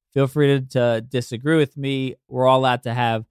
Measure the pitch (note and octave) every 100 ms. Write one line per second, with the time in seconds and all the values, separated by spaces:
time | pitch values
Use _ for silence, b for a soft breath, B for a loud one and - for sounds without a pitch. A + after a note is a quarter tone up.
0 | _ - C3+ D3+ C#3+ C#3 C3 B2+ A#2+ A#2
1 | A#2 B2+ A#2 A#2 C#3 D#3+ C#3+ - C#3 C3+
2 | C3 - _ B2+ B2+ C3 C3 B2 A#2+ A#2+
3 | A#2+ A2+ A2